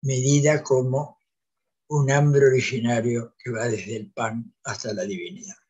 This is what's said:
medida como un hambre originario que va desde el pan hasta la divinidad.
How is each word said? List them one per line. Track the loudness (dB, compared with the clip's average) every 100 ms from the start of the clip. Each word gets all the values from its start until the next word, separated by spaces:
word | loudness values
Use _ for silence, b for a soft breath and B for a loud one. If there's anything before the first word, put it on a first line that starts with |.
medida | -2 -2 2 4 4 0
como | 2 0 2 -2 -4 -14 _ _ _ _ _ _ _
un | 0 2
hambre | 4 4 6 6
originario | 4 0 -2 0 0 0 -2 -4 _
que | -8
va | -4 -2
desde | -4 -6 -10
el | -10
pan | -6 -6 -4 -10 _
hasta | -12 -10 -8
la | -6
divinidad. | -6 -6 -10 -14 -18 -20